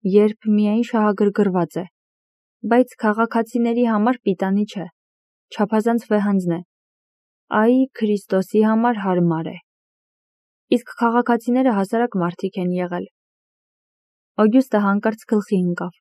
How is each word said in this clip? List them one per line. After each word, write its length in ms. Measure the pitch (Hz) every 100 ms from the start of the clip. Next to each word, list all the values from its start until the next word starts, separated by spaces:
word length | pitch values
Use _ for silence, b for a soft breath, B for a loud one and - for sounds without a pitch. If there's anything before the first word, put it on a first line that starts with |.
| 202
Երբ 420 | 202 214 214 214
միայն 300 | 208 208 214 240
շահագրգռված 880 | 233 214 202 202 202 202 180 170 -
է, 40 | 175 _ _ _ _ _ _ _
բայց 320 | 214 233 247 -
քաղաքացիների 880 | 220 208 226 226 226 240 233 233 240
համար 320 | 214 220 247 -
պիտանի 400 | 180 190 196 208
չէ, 220 | - 165 _ _ _ _ _ _
չափազանց 560 | - 208 220 220 233 -
վեհանձն 460 | 208 202 196 175 170
է։ 20 | - _ _ _ _ _ _ _ _
Այ 260 | 214 220 254 262 -
Քրիստոսի 680 | 214 208 - 190 185 208 214
համար 340 | 220 240 226 196
հարմար 420 | 180 175 160 165
է։ 20 | 175 _ _ _ _ _ _ _ _ _ _ _ 247
Իսկ 160 | - -
քաղաքացիները 760 | 233 233 240 233 - 247 262 202
հասարակ 420 | 196 226 240 196
մարդիկ 360 | 175 175 196 190 180
են 100 | 180
եղել։ 300 | 180 175 190 _ _ _ _ _ _ _ _ _ _ _ _ -
Օգյուստը 460 | 214 254 262 208 202
հանկարծ 380 | 202 220 220 -
գլխի 300 | 214 202 196
ընկավ։ 320 | 180 175 180 -